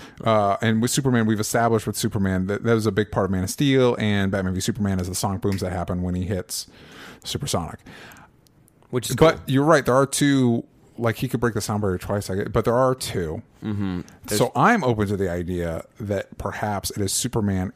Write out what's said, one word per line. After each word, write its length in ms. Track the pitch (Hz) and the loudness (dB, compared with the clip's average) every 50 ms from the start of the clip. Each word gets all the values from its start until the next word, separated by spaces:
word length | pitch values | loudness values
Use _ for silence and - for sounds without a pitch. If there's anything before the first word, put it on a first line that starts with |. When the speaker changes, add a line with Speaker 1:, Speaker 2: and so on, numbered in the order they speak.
| - - - - - | -20 -20 -14 -4 0
Speaker 1:
Uh, 320 | 113 110 107 101 101 98 - | 2 4 4 4 2 2 2
and 220 | 113 113 110 110 | 0 0 2 2
with 80 | 117 123 | 0 0
Superman, 340 | - 151 135 135 123 117 110 | 0 0 0 2 2 2 2
we've 140 | 110 110 101 | 2 0 0
established 480 | 107 - - 120 117 117 113 107 - | -2 0 0 2 2 4 2 2 0
with 100 | 107 101 | -2 -4
Superman 520 | - - 110 - 104 98 95 95 92 92 95 | -2 -2 -2 0 0 0 0 0 0 0 -2
that 160 | 101 - - | -2 -2 0
that 100 | 117 117 | 2 2
was 100 | 113 107 | 2 2
a 60 | 110 | 2
big 220 | 95 107 104 - | 2 0 0 0
part 140 | - 120 98 | 0 0 0
of 40 | 92 | 2
Man 140 | 98 92 90 | 0 0 -2
of 60 | - | -2
Steel 440 | - - 147 139 131 131 127 120 117 - | -2 0 2 4 4 6 4 4 2 2
and 320 | 107 104 104 101 98 98 | 0 0 2 2 2 0
Batman 220 | 98 98 92 92 92 | 0 0 -2 -2 -2
v 60 | 92 | -2
Superman 380 | - 120 104 107 101 98 95 92 | -2 -2 -2 0 0 0 0 -2
is 100 | 90 92 | -2 -4
the 60 | 90 | -4
sonic 260 | - - 101 95 92 | -4 -2 -2 -2 -2
booms 200 | - 101 98 87 | -2 -2 -2 -2
that 100 | 92 90 | -2 -4
happen 320 | 90 90 87 - 90 90 | -4 -4 -4 -4 -2 -2
when 140 | 90 90 90 | -2 -2 -2
he 80 | 90 90 | -2 -2
hits 420 | 90 101 90 - - - - - - - - - - - - - - - - | -2 -4 -4 -6 -6 -10 -10 -10 -12 -18 -20 -20 -20 -20 -20 -20 -20 -20 -16
Supersonic. 560 | - - - - 143 - - 92 80 76 - - - - - - - - - - - - _ _ _ _ _ _ _ _ _ _ - _ | -10 -8 -8 -6 -4 -4 -4 -4 -4 -6 -10 -14 -18 -20 -20 -20 -20 -20 -20 -20 -20 -20 _ _ _ _ _ _ _ _ _ _ -12 _
Speaker 2:
Which 200 | 120 127 104 - | -6 -4 -2 -2
is 40 | 127 | 2
Speaker 1:
But 220 | - 156 165 - | 4 6 4 4
Speaker 2:
cool. 60 | - - | 2 -2
Speaker 1:
you're 160 | - 127 135 143 | 0 2 4 6
right, 200 | 160 165 139 123 | 6 6 6 4
there 80 | 120 123 | 4 4
are 120 | 135 139 | 4 2
two, 580 | 135 - - 147 143 139 135 127 120 117 120 - _ _ _ _ _ _ | 2 2 2 2 4 4 4 4 4 2 0 -2 _ _ _ _ _ _
like, 200 | - 113 113 110 - | -2 -2 -2 0 -2
he 100 | 143 127 | -4 -4
could 100 | - 120 | -2 -2
break 140 | 120 120 107 | 0 0 0
the 60 | 107 | -2
sound 220 | - - 107 104 | -2 -2 -2 0
barrier 160 | 104 98 90 87 | 0 0 -2 -2
twice, 300 | - - 101 104 - - | -2 -4 -4 -4 -4 -4
I 60 | 95 | -4
get, 180 | 98 - 110 | -4 -4 -2
but 120 | 98 117 110 | -2 0 2
there 100 | 123 113 | 2 2
are 200 | 127 131 127 131 | 4 2 2 0
two. 460 | - - - - 95 85 76 82 - - _ _ _ - | -2 -4 -6 -4 -4 -4 -4 -6 -8 -12 _ _ _ -8
Speaker 2:
Mm-hmm. 360 | 107 104 101 101 95 90 87 - - - - - - | -6 -4 -4 -4 -4 -4 -6 -8 -10 -16 -18 -8 -4
Speaker 1:
So 220 | 110 104 127 - - | 0 0 0 0 2
I'm 280 | 123 151 208 240 208 139 | 2 4 4 4 4 2
open 240 | 127 113 107 104 95 | 0 0 2 0 0
to 80 | 104 | 0
the 120 | 92 98 87 | 0 -2 -2
idea 560 | 85 90 85 87 90 87 85 82 82 82 - - _ - | -2 -2 -4 -4 -4 -2 -2 -4 -4 -6 -10 -12 _ -10
that 380 | 110 98 101 95 - - - - | -6 -4 -4 -4 -4 -6 -10 -8
perhaps 520 | - 101 - - 110 104 101 95 - - | -8 -8 -6 -4 -4 -4 -4 -4 -6 -6
it 80 | - 104 | -4 -4
is 120 | 98 95 | -4 -2
Superman 600 | - - - 120 - 117 104 101 95 92 92 - - | -2 -4 -4 -2 -2 -2 0 0 0 0 -2 -4 -4